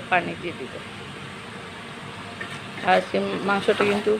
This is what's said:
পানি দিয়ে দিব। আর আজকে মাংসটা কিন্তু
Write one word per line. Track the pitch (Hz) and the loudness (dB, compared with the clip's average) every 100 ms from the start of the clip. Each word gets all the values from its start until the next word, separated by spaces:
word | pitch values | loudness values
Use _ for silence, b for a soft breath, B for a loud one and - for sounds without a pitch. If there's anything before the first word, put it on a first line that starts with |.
| - | 4
পানি | 180 170 165 | 2 2 -4
দিয়ে | 170 - | -6 -6
দিব। | 127 107 - - - - - - - - - - - - - - - - - - - - 185 | -8 -8 -10 -12 -10 -10 -10 -10 -10 -10 -10 -10 -10 -10 -10 -10 -10 -8 -8 -8 -8 -2 6
আর | 185 | 6
আজকে | 185 196 | 6 0
মাংসটা | 196 190 190 196 196 196 202 | 0 0 2 2 4 4 6
কিন্তু | 202 208 | 4 4